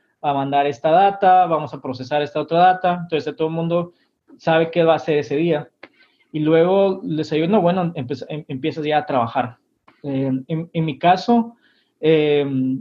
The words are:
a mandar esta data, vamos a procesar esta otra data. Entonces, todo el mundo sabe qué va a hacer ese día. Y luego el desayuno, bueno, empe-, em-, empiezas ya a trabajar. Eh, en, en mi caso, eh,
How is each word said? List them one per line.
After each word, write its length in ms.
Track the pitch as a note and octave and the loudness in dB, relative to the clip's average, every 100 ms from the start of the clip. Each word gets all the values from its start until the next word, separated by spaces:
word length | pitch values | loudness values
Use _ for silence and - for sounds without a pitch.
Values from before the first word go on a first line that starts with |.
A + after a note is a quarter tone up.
| _ _ | _ _
a 140 | D3+ | -4
mandar 320 | C#3 C#3 C#3+ C#3+ | -2 0 0 0
esta 240 | C#3+ D#3+ | -2 2
data, 560 | E3+ G3 G3 F#3 F#3 F3 | 4 4 4 4 6 4
vamos 260 | D#3 D3+ | 0 -4
a 80 | C#3+ | -10
procesar 400 | C3+ A#2+ B2 D3 | -10 -8 -4 -4
esta 200 | D3 D#3 | -2 -4
otra 180 | D3+ E3 | -2 2
data. 400 | F#3 F#3 F3+ F3+ | 4 4 0 -2
Entonces, 300 | E3+ D#3 D3+ D3 | -4 -6 -4 -4
todo 120 | D#3+ | -4
el 60 | |
mundo 380 | E3 E3 E3+ F3 _ _ _ _ - | -4 -2 -2 -4 _ _ _ _ -8
sabe 340 | - E3 E3 | 0 2 2
qué 120 | F3 | 2
va 120 | E3 | 2
a 20 | D#3 | 2
hacer 220 | E3 D3 | 0 -2
ese 180 | D3 C#3+ | -2 -2
día. 340 | E3+ D3+ - _ - _ _ _ _ | 0 -2 -6 _ -20 _ _ _ _
Y 80 | D3+ | -4
luego 600 | D3+ D#3+ F3 G3 G3 F#3+ | 2 4 4 2 2 -2
el 140 | F3 D#3 | -6 -6
desayuno, 460 | D3+ D3+ E3+ G#3+ | -4 -2 0 2
bueno, 320 | E3+ F#3 E3+ | 2 0 -2
empe-, 320 | E3+ B2 D3 - | -4 -8 -8 -10
em-, 160 | D3+ D3+ | -12 -10
empiezas 360 | C3+ D3+ D#3+ | -8 -6 -4
ya 140 | D3+ D3+ | -2 -2
a 80 | D3+ | 0
trabajar. 500 | C3+ A2+ C3+ A#2+ - _ _ _ _ | -2 -2 -4 -6 -8 _ _ _ _
Eh, 280 | D3 C3+ C3+ C3 C3 | -8 -4 -2 -4 -6
en, 200 | D#3+ E3 | -8 -6
en 140 | E3+ | -4
mi 140 | D#3+ C3 | -4 0
caso, 560 | E3+ G#3+ A#3+ A#3+ A#3 - _ _ _ _ | 2 2 2 0 0 -8 _ _ _ _
eh, 440 | D#3 D#3 D3+ D3 C#3+ C3+ C3 C3 | 2 2 4 2 0 -2 -2 -2